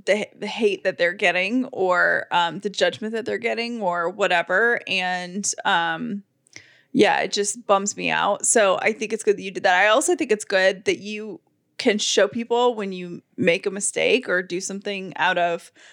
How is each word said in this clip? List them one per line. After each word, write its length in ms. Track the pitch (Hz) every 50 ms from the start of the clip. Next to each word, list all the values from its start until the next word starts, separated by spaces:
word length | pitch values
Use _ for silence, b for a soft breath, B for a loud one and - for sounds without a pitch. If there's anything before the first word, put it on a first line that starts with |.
| -
the, 240 | - 185 214 190 - _
the 140 | - 208
hate 380 | - - 214 226 208 190 - -
that 120 | 190 165
they're 140 | - 175 175
getting 540 | 185 208 208 175 170 180 185 196 240 262 247 - -
or, 540 | - 185 180 180 175 170 170 170 - - -
um, 280 | - 175 170 165 151 196
the 100 | - 202
judgment 440 | 196 - 185 175 - - 214 220 226
that 120 | 220 -
they're 120 | - 208
getting 440 | - 226 226 220 226 233 240 240 226
or 280 | 202 175 175 175 170 175
whatever. 720 | 202 202 202 180 180 170 170 - 180 196 233 240 233 - -
And, 640 | - 185 185 185 180 180 180 180 180 180 208 196 - - - -
um, 580 | - 185 170 170 165 165 165 165 156 202 202 - _ _ _ _ B B B B B B B B B -
yeah, 260 | - 208 180 151 69
it 140 | - 196 202
just 340 | 208 202 208 - 240 -
bums 300 | - 196 196 196 202 -
me 120 | 185 175 165
out. 360 | 156 156 165 202 202 - -
So 340 | - - 233 202 190 180 -
I 120 | - 214 220
think 180 | - 226 196
it's 120 | 220 208 -
good 120 | 214 202
that 80 | 185 190
you 80 | 196
did 120 | 180 180 -
that. 120 | 190 180
I 120 | 180 202
also 280 | 214 220 277 311 359 349
think 160 | - 311 240
it's 140 | 214 208 -
good 400 | - 202 185 185 196 202 180 -
that 140 | 202 175 127
you 420 | 196 208 214 208 214 214 180 - _ _ _ _ _ _ _
can 200 | - - 240 202
show 320 | 208 - - - 220 - 208
people 460 | - 233 233 - 233 240 247 247 233
when 180 | 214 196 196 185
you 300 | 180 180 175 170 - _ _ -
make 300 | - - 170 170 196 -
a 60 | 202
mistake 580 | 190 202 196 - - - 80 - 202 254 247 -
or 120 | 180 180
do 200 | 185 185 175 185
something 500 | 190 - 196 202 - 202 202 190 190 175 -
out 200 | - 156 180 180
of 320 | 175 170 175 170 175 - - b b b b